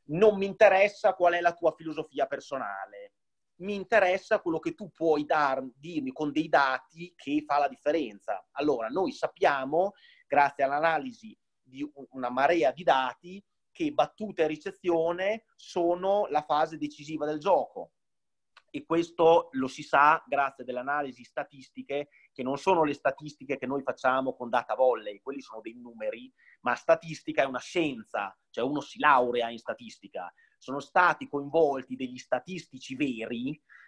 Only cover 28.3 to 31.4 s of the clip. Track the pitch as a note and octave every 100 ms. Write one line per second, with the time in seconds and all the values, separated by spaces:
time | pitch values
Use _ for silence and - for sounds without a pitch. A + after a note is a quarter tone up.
28.3 | - _ - B2+ D3 - A2 D3 C3 B2
29.3 | A#2+ A#2 A#2 - A2 A2+ - G2+ F#2+ F2
30.3 | - _ _ - C#3 C#3 F#3+ F3 D3+ C3+
31.3 | D3